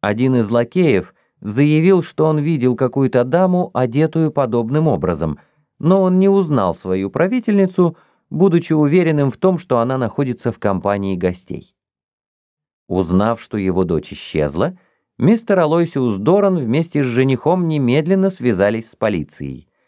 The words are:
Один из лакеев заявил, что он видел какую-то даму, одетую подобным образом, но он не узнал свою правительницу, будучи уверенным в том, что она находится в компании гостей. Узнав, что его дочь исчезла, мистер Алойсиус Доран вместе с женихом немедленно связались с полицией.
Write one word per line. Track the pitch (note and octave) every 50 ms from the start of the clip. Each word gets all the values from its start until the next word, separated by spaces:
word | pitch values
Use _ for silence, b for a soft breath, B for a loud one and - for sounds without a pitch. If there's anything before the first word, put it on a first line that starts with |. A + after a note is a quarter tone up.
Один | - G2+ G#2 A2+ B2+ C3 C3
из | B2 A2 G2+
лакеев | A#2 A#2+ A#2+ A#2 - F3+ F3+ D3+ A2+ F#2 E2 - _ _ _ _ _ _
заявил, | - G#2 G#2 B2+ C#3+ D3+ D3+ D#3 D#3+ F#3 G3 F3+
что | E3 - - - D#3
он | D#3 D#3 D3+
видел | C#3+ D#3+ E3 C#3 A#2+ B2+ B2
какую-то | - C3 B2 - C#3 C3+ B2 - B2
даму, | B2 C3 D3+ F3 F#3+ F3+ F3+ F3+ F3+ -
одетую | - - B2+ B2 A#2 C#3+ D#3+ D#3+ - E3 D#3+ D3+
подобным | D3+ D3 C3+ A#2 A#2 A#2+ A2+ A2 C3+ D#3 D#3+ D3+
образом, | A2+ D2+ D#2+ E2+ E2+ D2 E2 D#2 C#2+ b b b b b b b _ -
но | - D#3+ F#3+ G3
он | F#3+ F#3 F3+ F#3
не | F#3+ G3
узнал | G3 G3 F#3 D#3 D3 A#2 G2 F2+ E2
свою | - - F#2 F#2 F#2+ F#2+ G2
правительницу, | - - E3 F#3+ B3 B3+ A3 - G#3 G3 F#3+ F#3 F#3 - F3+ E3 E3 b b b b b b _
будучи | - D3+ F#3+ G3 E3 E3+ E3+ -
уверенным | D#3+ D3+ D3+ C#3+ D3+ F#3 F3 E3 D#3 D3 C#3 C3+
в | -
том, | - - F#3+ F#3 D#3+
что | - - C3 A#2
она | A#2 B2+ C3
находится | C3 B2 G#2+ - - C#3+ B2+ A#2+ - - B2
в | A2 -
компании | - G#2 F#2+ F2+ F#2 G2+ G#2 G2+ G2 G2 F#2+
гостей. | F2+ F2+ F2+ F2 - - - - - - - _ _ _ _ _ _ _ _ _ _ _ _ _ _ _ _ _ _ _ _ _ _ _ -
Узнав, | F2+ F#2 F#2 D#2+ F2+ F#2 G#2 A2+ A#2 -
что | - - -
его | G#2 F#2+ F#2 F2 F#2 F#2
дочь | E2+ F2+ - - -
исчезла, | - - - - - D#2 D2+ C#2+ C#2+ E2 A#2 F3 F#3 b b b b b b b b -
мистер | A#2+ E3 A3+ A3 A3+ - G3+ F#3
Алойсиус | E3 D3+ D#3+ E3+ E3+ E3 - C#3 B2+ A#2+ G#2
Доран | F#2+ G#2 D3 F#3 G#3 G3+ G3 F#3
вместе | E3+ C3 A2 A#2+ D#3+ E3 - - D3+
с | C#3
женихом | B2+ A#2 B2 C3 C3+ C3 B2 - D3 F#3 F#3 F3 D#3+
немедленно | D#3 D3 C3 A#2 B2 D3+ D3+ E3+ G3 F#3+ F#3+ F#3+
связались | F#3 - B2 B2 G#2 F2+ G2 G#2 A2+ A2+ A2+ -
с | -
полицией. | - A2 G#2+ G2+ E2 C#2 - - - D2 C#2 C2 D2+ - _ _ _ _